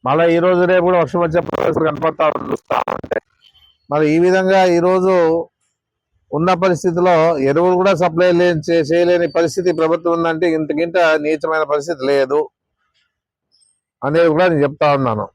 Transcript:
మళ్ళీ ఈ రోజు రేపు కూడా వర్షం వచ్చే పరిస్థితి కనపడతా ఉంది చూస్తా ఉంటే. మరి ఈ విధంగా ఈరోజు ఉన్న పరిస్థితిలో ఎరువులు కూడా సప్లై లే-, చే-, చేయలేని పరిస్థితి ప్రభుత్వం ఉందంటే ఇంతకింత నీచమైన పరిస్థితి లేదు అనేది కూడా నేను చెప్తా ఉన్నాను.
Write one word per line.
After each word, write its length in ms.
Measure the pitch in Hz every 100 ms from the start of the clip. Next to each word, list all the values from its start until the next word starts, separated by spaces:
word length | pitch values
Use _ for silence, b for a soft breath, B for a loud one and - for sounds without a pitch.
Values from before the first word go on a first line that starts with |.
| 123
మళ్ళీ 200 | 151 170 170
ఈ 40 |
రోజు 220 | 180 180
రేపు 220 | 180 185 175
కూడా 140 | 180
వర్షం 200 | 156 175
వచ్చే 200 | 170 170
పరిస్థితి 440 | - - - 156 156
కనపడతా 400 | 147 160 151 156
ఉంది 260 | - -
చూస్తా 240 | 123 _ - -
ఉంటే. 260 | - - - _ b b b b b _
మరి 140 | 143 156
ఈ 80 | 160
విధంగా 400 | 180 185 185 190 185
ఈరోజు 480 | 175 180 185 185 185 165 165 165 _ _ _ _ _ _ _ _
ఉన్న 180 | 143 175
పరిస్థితిలో 600 | 180 190 165 185 170 180 165 165 156
ఎరువులు 380 | 135 143 180 180
కూడా 180 | 185 175
సప్లై 360 | 175 160 180
లే-, 300 | 175 180 165 147
చే-, 160 | 170
చేయలేని 440 | 147 170 175 175 170
పరిస్థితి 460 | 160 170 - 175
ప్రభుత్వం 400 | 160 160 165 170
ఉందంటే 320 | 170 165 160 175
ఇంతకింత 480 | 160 151 151 170 180
నీచమైన 640 | 165 156 147 156 160 160
పరిస్థితి 380 | 147 147 147 151 131
లేదు 440 | 139 131 147 151 _ _ _ _ _ _ _ _ _ _ _ _ _ _ _
అనేది 280 | 135 160 170
కూడా 180 | 151 185
నేను 160 | 160
చెప్తా 240 | 143 147 151
ఉన్నాను. 320 | 143 131 107 -